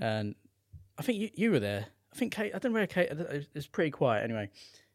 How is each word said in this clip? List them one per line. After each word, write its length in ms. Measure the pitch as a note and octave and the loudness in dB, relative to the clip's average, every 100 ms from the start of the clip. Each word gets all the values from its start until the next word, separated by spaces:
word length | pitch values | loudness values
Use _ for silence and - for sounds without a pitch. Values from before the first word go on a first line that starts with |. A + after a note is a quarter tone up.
and 340 | A2+ G#2+ G#2 - _ _ _ - - - | -2 0 -2 -6 _ _ _ -20 -14 -4
I 60 | |
think 160 | D3+ G#3+ | -2 -2
you, 120 | A3 | -2
you 160 | - A3+ | 0 4
were 100 | D3+ | 4
there. 280 | G2+ G2+ G#2+ - _ | 4 0 -4 -12 _
I 20 | - | -4
think 160 | A#3 | -4
Kate, 220 | - G#3+ | -2 -4
I 40 | F#3+ | -2
don't 140 | B3+ | 0
know 60 | A3 | 0
where 80 | G#3+ | 2
Kate, 240 | F#3 F3 | 2 0
it 380 | D3+ F3 C#3+ C#3+ | 0 -6 -6 -6
was 140 | D3 - | -10 -6
pretty 240 | - D#3+ | 0 0
quiet 340 | - B2+ G#2+ | 4 4 4
anyway. 240 | A2+ A2+ G2+ - - - _ | 2 -2 -4 -8 -20 -20 _